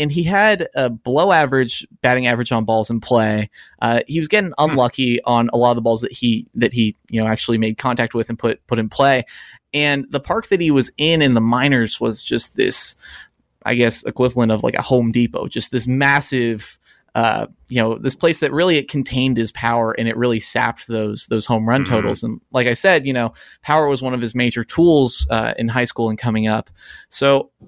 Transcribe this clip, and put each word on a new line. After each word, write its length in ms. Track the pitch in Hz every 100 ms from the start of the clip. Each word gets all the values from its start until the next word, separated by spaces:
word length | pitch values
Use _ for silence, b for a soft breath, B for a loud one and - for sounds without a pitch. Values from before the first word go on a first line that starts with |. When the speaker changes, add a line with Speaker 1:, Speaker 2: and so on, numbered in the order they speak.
Speaker 1:
and 100 | 147
he 140 | 156
had 420 | 165 196 214 202 170
a 160 | - 127
below 400 | 117 123 135 190
average 560 | 170 143 135 120 - - -
batting 240 | 127 127 123
average 240 | 120 120
on 140 | 120
balls 260 | 110 110 107
in 80 | 117
play. 500 | - 120 110 107 104 B B B
Uh, 200 | 117 120 -
he 100 | 160
was 80 | 156
getting 240 | 214 185 139
Speaker 2:
Hmm. 120 | 156
Speaker 1:
unlucky 520 | 139 123 - 127 120
on 260 | - 120 117
a 40 | 120
lot 140 | 120
of 60 | 120
the 60 |
balls 180 | 117 113
that 100 | 117
he, 360 | - 120 110 - 104
that 160 | 120
he, 240 | 120 110 - -
you 120 | 113
know, 60 | 110
actually 300 | 110 - 113
made 200 | 110 110
contact 340 | 131 120 117
with 160 | 120 110
and 80 | 117
put, 280 | 113 - -
put 140 | 113
in 80 | 110
play. 340 | - 139 131 - B B B _
And 320 | 147 147 139 135
the 100 | 143
park 280 | - 196 -
that 120 | 185
he 120 | 165
was 180 | 139 123 -
in, 240 | 151 165
in 120 | 143
the 60 | 117
minors 600 | 113 120 143 131 113 -
was 240 | 117 104
just 320 | - 120 - -
this, 400 | 101 - - - B B B _ _ _
I 120 | 104 120
guess, 280 | 120 -
equivalent 460 | - - 127 123 117
of, 140 | 110
like, 100 | 120
a 80 | -
Home 300 | - 127 117
Depot, 340 | 120 117 - -
just 240 | - -
this 160 | 127 117
massive, 880 | 131 139 143 - 131 117 110 - - b b b 110
uh, 300 | 117 - 113 _ -
you 120 | 123
know, 160 | 113 113
this 180 | 127
place 260 | - 170 160
that 120 | 147
really, 240 | 143 180 156
it 120 | 135
contained 480 | 147 131 127 131 117
his 140 | 113
power, 400 | - 117 117 113
and 140 | 113 117
it 80 | 113
really 220 | 120 113
sapped 460 | - 113 113 - -
those, 400 | 113 107 107 -
those 200 | 113 -
home 220 | 117 113
run 140 | 131
Speaker 2:
Mm-hmm. 80 | 135
Speaker 1:
totals. 280 | 117 110 113
And 180 | 117 113 _
like 140 | 127 123
I 60 |
said, 300 | 117 196 170 135
you 60 |
know, 200 | 127 117 B B B
power 260 | - 156 147
was 120 | 135
one 120 | 131
of 60 | 127
his 140 | 120
major 280 | 123 123 120
tools, 640 | 113 - 170 151 127 - -
uh, 240 | 113 113 -
in 100 | 113
high 160 | 120 123
school 220 | - 113
and 100 | 110
coming 280 | 120 110 110
up. 240 | 110 - - B B B
So 420 | - 139 139 - _